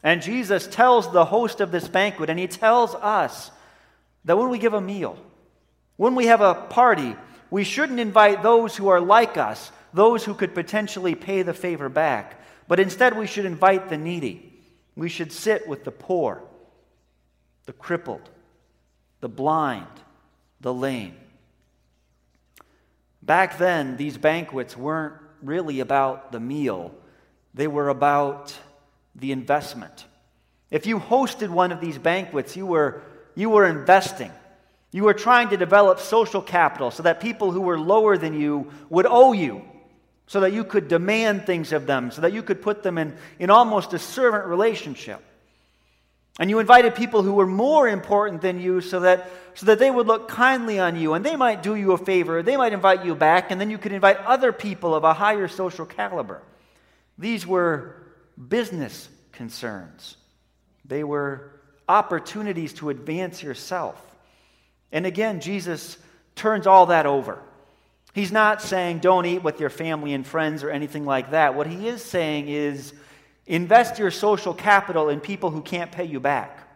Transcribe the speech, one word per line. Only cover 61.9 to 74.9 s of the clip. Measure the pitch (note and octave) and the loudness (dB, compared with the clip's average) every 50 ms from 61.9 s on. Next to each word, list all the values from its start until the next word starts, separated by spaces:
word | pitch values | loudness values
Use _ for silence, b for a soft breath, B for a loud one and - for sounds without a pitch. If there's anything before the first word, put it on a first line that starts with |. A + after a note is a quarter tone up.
| F3+ G#3+ G#3 - F3 D#3+ - - - G#3 G#3+ G#3 F#3+ E3 E3 C#3+ - | 2 2 2 0 -4 -6 -6 -8 -12 -10 -8 -6 -6 -6 -8 -10 -10
to | - D3+ D3+ | -10 -8 -8
advance | C#3 B2+ - D3 D#3 F3 F#3 F3 E3+ - | -8 -8 -8 -10 -8 -6 -8 -8 -10 -14
yourself. | - D3 B2 - - - F#3 F3+ D#3 G2+ - - - _ _ _ _ _ _ _ _ _ _ _ _ _ _ _ _ _ | -12 -12 -12 -12 -10 -10 -8 -8 -8 -8 -12 -14 -20 _ _ _ _ _ _ _ _ _ _ _ _ _ _ _ _ _
And | - D#3 F3 | -8 -4 -4
again, | F#3 E3+ F#3+ A3 A3 G#3 E3+ | -4 -4 -2 -4 -4 -4 -6
Jesus | C#3+ F3+ G3+ G3 F3 F3 E3+ D3+ - - - _ b b b b b b _ | -8 -8 -8 -6 -6 -8 -10 -10 -10 -16 -20 _ b b b b b b _
turns | - - A3 A3 G3+ - | -4 -2 -2 -2 2 4
all | F#3+ F#3+ F#3+ F3+ | 8 10 10 10
that | E3+ F3 E3 D3+ | 8 6 2 4
over. | C#3+ C#3 C#3 B2 A2+ F#2 D#2 - - _ _ _ _ _ _ _ _ _ _ _ _ _ | 2 0 -2 -2 -6 -12 -12 -14 -20 _ _ _ _ _ _ _ _ _ _ _ _ _
He's | G3 G3+ F3 | -6 -6 -2
not | G3 A3 G#3+ G#3 G#3+ G3+ | 2 2 4 4 2 0
saying, | - - G3 F#3 F3+ F3 E3+ D#3+ | -4 -4 -4 -2 -2 -2 -4 0
"Don't | D#3 F3+ F#3 F3+ F3 | 2 4 4 4 2
eat | F3 F3 F#3 F3 | 0 -2 -2 -2
with | D#3 D3 - | -4 -4 -2
your | D3 C3+ | -6 -6
family | - - E3 E3 D#3+ D3+ D3 D3 C#3+ | -6 -6 -6 -6 -6 -6 -6 -6 -6
and | C3+ C3 | -6 -8
friends," | - - D#3+ D#3 D#3 D3+ D3+ C3+ | -6 -4 -2 -2 -2 -4 -6 -8
or | D3+ | -6
anything | D3+ C#3+ D3 C#3+ D3 D3+ D3 | -6 -6 -8 -8 -8 -8 -4
like | C#3+ C3+ C3 B2+ - | -2 -2 -2 -2 -2
that. | D3 D#3+ D#3 C#3+ B2+ | 0 2 2 2 2
What | C#3+ D3 | -2 -6
he | D#3+ D#3+ F3+ G3+ | -6 -6 -8 -8
is | A#3 B3 A#3 - | -8 -8 -8 -12
saying | - - F#3 E3 D#3 D3+ D3 C#3+ | -6 -4 -4 -4 -2 -4 -6 -6
is, | D3 C#3+ D3 D3 C#3+ C#3+ C#3 C3+ - - b b b b b b b b b b | -6 -6 -4 -4 -4 -6 -8 -12 -16 -20 b b b b b b b b b b
invest | - F3 E3 F3 E3+ G#3+ A#3 A#3+ A#3 - | -4 -4 -4 0 4 4 4 4 4 -2
your | - G#3+ F#3 | -4 -4 -4
social | E3 - - G#3 G#3 F#3 - F#3 E3 | -2 0 0 0 0 0 -2 -6 -8
capital | - - G#3 G#3 G3 G3 - | -4 2 4 4 4 2 0